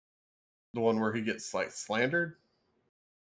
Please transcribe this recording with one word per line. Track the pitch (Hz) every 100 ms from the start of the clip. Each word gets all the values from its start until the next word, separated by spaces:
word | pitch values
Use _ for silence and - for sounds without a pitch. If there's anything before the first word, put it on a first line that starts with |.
| _ _ _ _ _ _ _
The | 117
one | 113 110
where | 110
he | 113
gets, | 110 - -
like, | 95 92
slandered? | - - 107 127 170 170 160 _ _ _ _ _ _ _ _